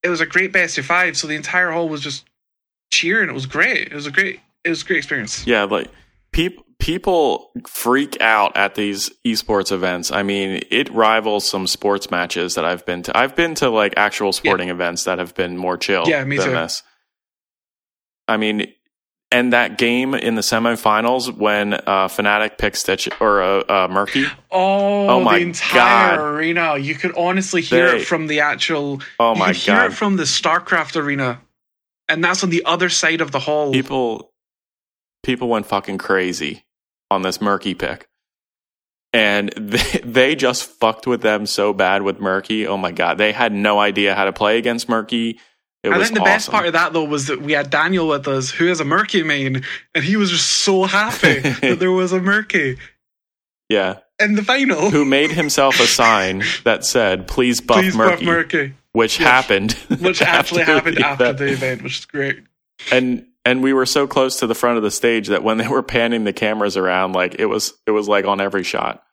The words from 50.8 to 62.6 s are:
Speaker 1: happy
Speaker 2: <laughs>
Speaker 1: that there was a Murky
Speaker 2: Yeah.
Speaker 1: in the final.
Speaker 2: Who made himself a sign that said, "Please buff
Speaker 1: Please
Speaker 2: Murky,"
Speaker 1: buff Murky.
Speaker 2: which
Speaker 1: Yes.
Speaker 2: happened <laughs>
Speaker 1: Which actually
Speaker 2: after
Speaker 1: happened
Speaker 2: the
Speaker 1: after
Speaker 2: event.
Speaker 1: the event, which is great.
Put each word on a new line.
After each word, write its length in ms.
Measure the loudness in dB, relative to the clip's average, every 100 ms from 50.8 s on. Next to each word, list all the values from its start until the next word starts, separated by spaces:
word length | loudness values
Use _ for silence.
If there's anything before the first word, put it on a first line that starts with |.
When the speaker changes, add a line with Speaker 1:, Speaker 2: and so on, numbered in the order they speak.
Speaker 1:
happy 560 | 2 2 0 2 2 4
Speaker 2:
<laughs> 0 |
Speaker 1:
that 380 | 0 0 0 2
there 100 | 2
was 200 | 2 2
a 100 | 0
Murky 560 | 2 0 0 -2 -2 -4 -14 _ _ _ _ _ _ _ _
Speaker 2:
Yeah. 300 | 0 0 -4 _ _
Speaker 1:
in 160 | 0 2
the 80 |
final. 480 | 2 0 2 2 2
Speaker 2:
Who 140 | 2 4
made 260 | 2 2
himself 480 | 0 -2 2 2 4
a 80 | 2
sign 560 | 4 4 4 2 -2 -4 -2 0
that 200 | 0 0
said, 420 | 2 2 0 -2
"Please 340 | 0 2 0
buff 160 | 2 4
Speaker 1:
Please 160 | 4 4
Speaker 2:
Murky," 140 | 2 2
Speaker 1:
buff 40 |
Murky. 500 | 0 0 0 -2 -4 -8 _
Speaker 2:
which 280 | 0 0 2
Speaker 1:
Yes. 80 | 4
Speaker 2:
happened 440 | 4 4 0 0
<laughs> 280 | -6 -4 0
Speaker 1:
Which 220 | 0 2
actually 400 | 2 2 2 0
Speaker 2:
after 120 | 2 2
Speaker 1:
happened 220 | 2 0
Speaker 2:
the 60 | 0
Speaker 1:
after 160 | 2
Speaker 2:
event. 140 | 0 0
Speaker 1:
the 80 | -2
event, 300 | -2 -4 -4
which 160 | -8 -10
is 80 | -10
great. 380 | -6 -6 -6 _ _